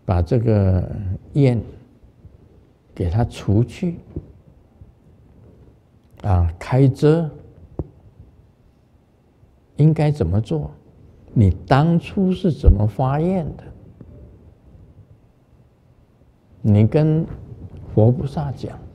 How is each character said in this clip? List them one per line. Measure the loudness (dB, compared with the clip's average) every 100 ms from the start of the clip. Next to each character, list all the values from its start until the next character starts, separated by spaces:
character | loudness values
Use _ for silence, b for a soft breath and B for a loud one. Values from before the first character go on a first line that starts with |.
把 | 0 0
这 | 0 0
个 | 2 2 2 0 -2 -8 -8 -8 -6
愿 | 0 2 0 -6 -16 -20 _ _ _ -20 _ _ _ _ _ _
给 | -6 -2
它 | -2
除 | -2 -6 0 0
去， | 0 -4 -6 -6 -14 -16 -16 -20 _ _ _ _ -20 _ _ _ _ _ -20 -20 -20 _ _ _ _ -10
啊， | -2 0 0 -4
开 | -4 2 2
遮， | 4 2 2 -2 -8 -20 -20 -20 -14 -14 -14 -20 _ -20 _ _ _ _ _ _ _ _ _ _ _ _ _ _ 0
应 | 2
该 | 2 0
怎 | 0
么 | 0 -2
做？ | -2 -6 -6 -14 _ _ -20 -20 -6
你 | 2 2 2 2
当 | 2 4 2
初 | -2 -2 -2
是 | 0 -2
怎 | 2 4
么 | 4 2
发 | -2 -2 -2
愿 | -2 -2 -6 -12
的？ | -18 -20 -20 -20 -20 -20 -20 -20 -20 _ -20 -20 -20 -20 -20 _ _ _ _ _ _ _ _ _ _ _ _ _ _ -6 2
你 | 4 4
跟 | 4 2 0 -4 -10 -16 -18 -18 -18 -4
佛 | 2 4
菩 | 2 -4
萨 | -6 -8
讲 | -8 -12 -14 -20